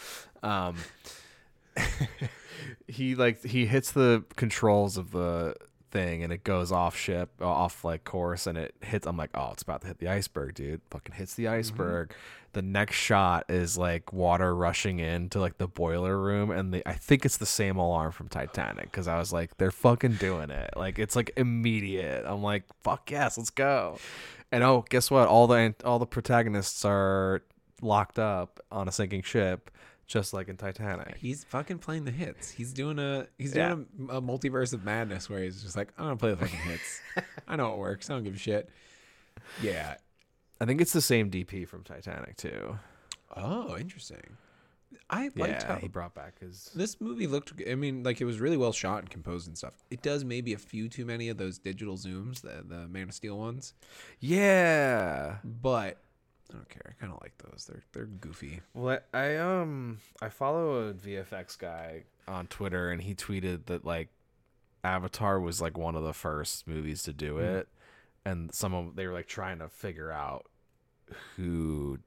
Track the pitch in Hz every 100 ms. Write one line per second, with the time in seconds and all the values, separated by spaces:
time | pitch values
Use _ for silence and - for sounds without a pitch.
0 | - - - - 104 98 90 85 82 -
1 | - - - - _ _ _ - - -
2 | 135 - 127 - - - - - - 127
3 | 131 127 120 113 120 123 110 131 - 143
4 | 123 113 - - 113 - 110 104 101 92
5 | 85 87 87 85 82 - - _ _ 101
6 | 90 82 85 87 - 92 87 90 85 -
7 | - 90 90 - 90 78 87 - 85 82
8 | - 92 87 87 92 85 73 - 107 107
9 | - 82 76 - 64 - - 71 92 -
10 | 85 98 - 78 69 - 69 80 _ -
11 | - - 92 - 110 113 110 107 87 85
12 | 82 - - - - 101 95 101 107 -
13 | - 101 90 85 - 90 85 90 90 85
14 | - 92 87 87 90 87 87 85 101 87
15 | 82 85 90 101 87 - 90 - 85 85
16 | 92 98 98 101 104 90 92 90 - 87
17 | - 139 131 - 104 - 98 92 87 82
18 | 80 - - 65 67 - 55 50 - 98
19 | 82 82 95 85 85 - 95 - 123 120
20 | 127 101 95 85 73 69 - - 95 98
21 | 107 123 110 131 123 117 117 110 98 95
22 | 80 64 62 101 101 101 - - 92 -
23 | - 143 123 - 110 - 139 131 87 -
24 | - - - - - 120 127 123 - 127
25 | - 135 110 117 120 117 113 - 123 120
26 | 117 127 120 120 113 104 95 - 101 101
27 | 95 98 95 95 _ _ _ - 113 104
28 | 95 - 107 95 87 - - 104 95 -
29 | 95 98 - 117 92 92 - - - _
30 | - 110 98 98 92 95 98 92 104 87
31 | - - 123 143 - 131 147 170 - 160
32 | 139 135 151 - - - 120 131 147 147
33 | 139 139 - - 139 156 165 165 - 196
34 | 127 131 123 131 139 131 120 117 101 113
35 | 110 92 - 98 92 95 98 104 104 -
36 | 156 123 113 90 185 175 82 170 - -
37 | - 180 - - - 151 117 104 98 98
38 | - 131 101 98 110 104 - - - -
39 | - _ _ - - - 107 82 76 -
40 | _ _ _ _ _ - 117 147 170 165
41 | - 117 101 92 90 98 85 87 85 71
42 | - 71 - - - 52 50 104 - -
43 | - - _ - 110 226 233 170 175 180
44 | - - - 110 _ _ _ _ _ -
45 | - 202 277 - 160 64 53 - 90 92
46 | 87 - 80 - 90 92 - 165 214 -
47 | 220 233 165 143 - 151 - 131 143 131
48 | 123 113 120 110 143 151 120 - 95 104
49 | 90 87 82 87 85 82 - _ - 123
50 | 147 143 127 120 120 101 - 110 113 127
51 | 117 117 117 98 92 90 95 95 104 95
52 | 95 92 113 123 - 73 - 85 85 95
53 | 95 - 107 101 110 131 - _ - -
54 | - - 131 185 202 190 170 156 135 113
55 | 90 69 73 104 117 117 131 120 95 -
56 | _ _ _ _ _ 53 - - - -
57 | 92 - - - - - - - _ -
58 | 110 95 78 - 71 85 - 120 127 131
59 | - 131 143 156 180 185 160 135 120 107
60 | - - 107 - 135 165 160 127 107 92
61 | 101 98 92 95 87 - 87 82 82 82
62 | - _ - 92 90 - 98 90 87 87
63 | 95 95 - 98 92 87 90 87 - 82
64 | 80 _ _ _ _ _ _ _ 92 92
65 | 92 - 104 98 87 85 82 80 82 80
66 | 78 - 80 76 76 - 80 78 78 76
67 | 80 71 76 76 87 95 - _ - -
68 | _ _ 98 87 82 - 98 90 85 95
69 | 92 87 - - 95 85 80 - 101 78
70 | 80 76 69 67 - _ _ _ _ _
71 | _ - - - 87 82 80 73 71 67